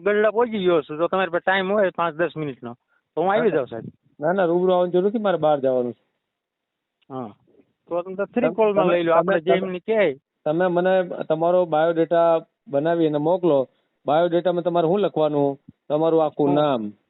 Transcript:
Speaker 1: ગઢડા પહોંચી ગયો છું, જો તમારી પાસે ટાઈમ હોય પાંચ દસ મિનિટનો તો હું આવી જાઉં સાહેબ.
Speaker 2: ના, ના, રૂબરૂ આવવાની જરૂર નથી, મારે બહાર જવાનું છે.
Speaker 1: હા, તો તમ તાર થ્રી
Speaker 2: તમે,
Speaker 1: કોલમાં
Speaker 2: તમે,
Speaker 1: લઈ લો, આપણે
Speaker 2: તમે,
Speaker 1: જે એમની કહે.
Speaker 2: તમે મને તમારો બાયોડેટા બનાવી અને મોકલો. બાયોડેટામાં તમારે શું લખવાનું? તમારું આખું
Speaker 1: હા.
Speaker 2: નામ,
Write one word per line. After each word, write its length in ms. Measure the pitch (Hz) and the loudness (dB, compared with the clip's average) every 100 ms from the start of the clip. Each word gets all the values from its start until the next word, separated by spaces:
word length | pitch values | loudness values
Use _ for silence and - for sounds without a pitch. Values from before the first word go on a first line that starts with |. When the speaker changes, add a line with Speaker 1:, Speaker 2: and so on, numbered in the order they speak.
Speaker 1:
ગઢડા 260 | 180 208 214 | 0 0 0
પહોંચી 320 | 208 240 214 | 0 -2 0
ગયો 180 | 180 165 | 2 0
છું, 160 | 139 151 | 0 -4
જો 100 | 170 | -2
તમારી 260 | 190 180 | -2 -2
પાસે 100 | 170 | -2
ટાઈમ 280 | - 190 190 | -2 -2 0
હોય 240 | 214 190 175 | 0 0 -2
પાંચ 180 | 170 151 | -4 -2
દસ 200 | 170 156 | -4 -4
મિનિટનો 380 | 151 123 120 120 _ _ _ 156 | -8 -8 -14 -16 _ _ _ -4
તો 60 | |
હું 100 | 180 | -2
આવી 180 | 214 233 | 0 0
જાઉં 160 | 156 123 | 0 -4
સાહેબ. 240 | 117 117 - _ - | -8 -12 -18 _ -6
Speaker 2:
ના, 120 | 147 | -2
ના, 140 | 196 170 | 0 2
રૂબરૂ 260 | 175 185 | 2 2
આવવાની 200 | 180 180 | 2 2
જરૂર 160 | 175 202 | 0 0
નથી, 160 | 220 208 | -2 -2
મારે 100 | 165 | 0
બહાર 220 | 151 147 | 0 2
જવાનું 320 | 131 127 123 | 0 0 -2
છે. 120 | 110 _ _ _ _ _ _ _ _ _ _ _ | -8 _ _ _ _ _ _ _ _ _ _ _
Speaker 1:
હા, 220 | 131 113 - _ _ _ _ _ | -14 -12 -16 _ _ _ _ _
તો 140 | 170 | -8
તમ 120 | 180 | -8
તાર 120 | 190 196 | -8 -6
થ્રી 220 | 240 311 | -2 -2
Speaker 2:
તમે, 60 | |
Speaker 1:
કોલમાં 320 | 226 220 202 180 | 0 0 2 2
Speaker 2:
તમે, 80 | |
Speaker 1:
લઈ 80 | 175 | 2
લો, 100 | 165 | 2
આપણે 260 | 165 170 185 | 2 2 0
Speaker 2:
તમે, 100 | 160 | 0
Speaker 1:
જે 80 | 185 | 0
એમની 220 | 190 180 | 0 -8
કહે. 280 | - 220 175 135 _ _ | -2 0 0 -2 _ _
Speaker 2:
તમે 240 | 151 160 185 | -4 0 0
મને 260 | 175 185 190 180 - - | 2 2 2 0 -6 -4
તમારો 320 | 160 170 180 175 | 0 2 2 2
બાયોડેટા 640 | 151 165 165 160 170 170 165 - _ - | 2 0 0 0 2 2 2 -2 _ -6
બનાવી 380 | 143 160 170 156 | -2 -2 0 0
અને 120 | 151 | 0
મોકલો. 400 | 151 185 175 139 127 _ _ _ - | 0 0 2 2 0 _ _ _ -2
બાયોડેટામાં 580 | 151 175 170 175 175 | 0 2 0 0 -2
તમારે 220 | 170 170 160 | -2 0 0
શું 140 | 202 | 0
લખવાનું? 580 | 175 156 151 147 143 139 - _ - | 0 0 0 0 0 -2 -12 _ -6
તમારું 360 | 151 165 160 | -2 0 2
આખું 240 | 156 - 143 | 0 0 0
Speaker 1:
હા. 60 | |
Speaker 2:
નામ, 280 | 147 151 127 104 104 _ | 2 0 -2 -6 -12 _